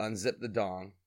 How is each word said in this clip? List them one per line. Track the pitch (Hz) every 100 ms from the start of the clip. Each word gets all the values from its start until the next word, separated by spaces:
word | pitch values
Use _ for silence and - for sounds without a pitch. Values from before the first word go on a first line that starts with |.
unzip | 107 107 113 -
the | 117
dong | 110 98 92 95 -